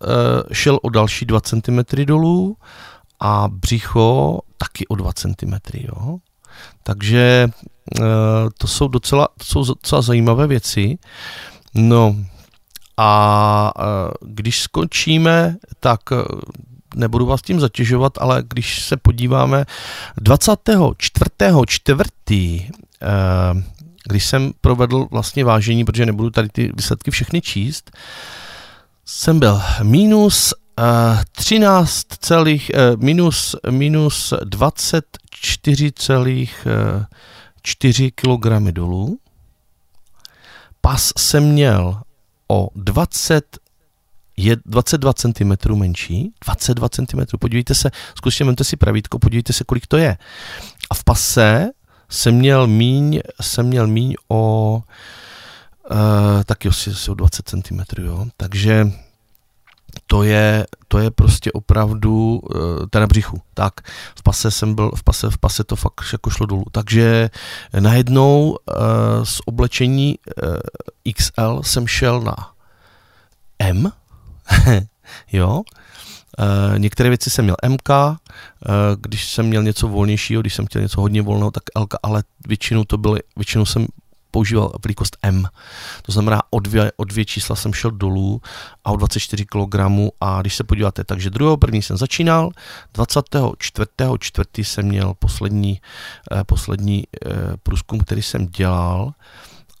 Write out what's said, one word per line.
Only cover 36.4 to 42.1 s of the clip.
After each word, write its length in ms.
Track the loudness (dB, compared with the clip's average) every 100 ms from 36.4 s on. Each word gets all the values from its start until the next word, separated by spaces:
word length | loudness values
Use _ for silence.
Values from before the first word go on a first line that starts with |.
| -4 -6 -4 0 0 -2 -6 _ -20 -20 -20 _
čtyři 500 | -10 0 2 2 0
kilogramy 600 | 0 0 2 2 2 0
dolů. 480 | -2 -4 -2 -4 -6 _ _ _ _ _ _ _ -20 -20 -20 -20 _ -20 -20 -20 -6
Pas 320 | -4 -2 -4 -4
jsem 260 | 0 2
měl 580 | 4 4 4 2 0 -6 -12